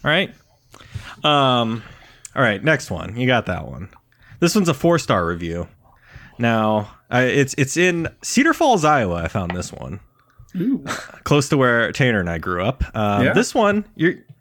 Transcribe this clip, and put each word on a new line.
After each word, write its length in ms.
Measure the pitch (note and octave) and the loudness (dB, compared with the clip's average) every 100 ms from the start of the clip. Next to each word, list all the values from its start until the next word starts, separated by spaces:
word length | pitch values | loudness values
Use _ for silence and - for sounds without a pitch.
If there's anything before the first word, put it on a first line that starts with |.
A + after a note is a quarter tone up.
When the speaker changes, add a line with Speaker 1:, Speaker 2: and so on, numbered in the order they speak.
| D3+ | -2
Speaker 1:
right. 240 | E3 G3 - _ _ _ - - - - - | 0 -2 -8 _ _ _ -20 -18 -16 -16 -4
Um, 600 | D#3 D3 C3+ B2 A2+ A2+ - - - - - - | 0 2 4 2 0 -4 -10 -20 -20 -20 -10 0
all 60 | |
right. 220 | A#2+ G2 | 0 2
Next 260 | D3 D#3 - | 0 0 -2
one. 280 | F2 F2 A2+ | -8 -8 -2
You 100 | B2+ | 0
got 200 | B2 G2+ | 0 0
that 200 | F2 D2+ | -6 -8
one. 220 | C2+ F2+ - _ _ - - | -12 -14 -18 _ _ -20 -2
This 160 | E3+ G#3+ | 0 2
one's 140 | E3+ | 0
a 40 | |
four-star 520 | C#3 E3+ E3+ - G#2 E2+ | 2 2 2 2 0 0
review. 400 | E2+ E2+ E2+ F2 _ _ _ _ - - - | -4 -6 -6 -8 _ _ _ _ -20 -20 -4
Now, 500 | A#2 A2+ A2 G#2+ G#2 - _ | 0 2 2 0 -2 -12 _
I, 140 | B2 | 0
it's, 300 | B2+ C#3+ C#3 - | 2 2 0 0
it's 180 | C3 E3 | -2 2
in 320 | F3+ E3+ D#3+ - | 0 0 -4 -8
Cedar 320 | - - D4+ | -2 2 2
Falls, 320 | - D#4+ A3 D3+ | 4 2 4 4
Iowa. 300 | D3 G2+ E2+ | 4 2 -2
I 120 | E2 | -2
found 240 | G#2+ F2 | -4 -4
this 220 | F2 - | -6 -8
one. 260 | - B1+ F2+ - _ _ - - F#3 | -10 -12 -14 -16 _ _ -20 -14 -6
Speaker 2:
Ooh. 280 | G#3+ C4 - - - - - | -2 -2 -6 -12 -12 -14 0
Speaker 1:
Close 240 | D3 C3+ | 0 2
to 80 | D3 | 2
where 340 | B2+ A#2 G#2+ | 2 2 0
Tanner 300 | - B2+ G#2+ | 0 0 2
and 80 | F2 | -2
I 80 | E2 | -4
grew 260 | F#2 F2 | -4 -2
up. 200 | G2+ - - A2+ | -2 -2 -6 -2
Um, 300 | G#2 G#2 B2+ | -2 2 2
Speaker 2:
Yeah. 80 | |
Speaker 1:
this 200 | - A#3+ | 2 0
one, 300 | C4+ G#3 G#3 G#3 - | 2 2 0 -4 -2
you're, 180 | E3 - - - | -2 -2 -12 -20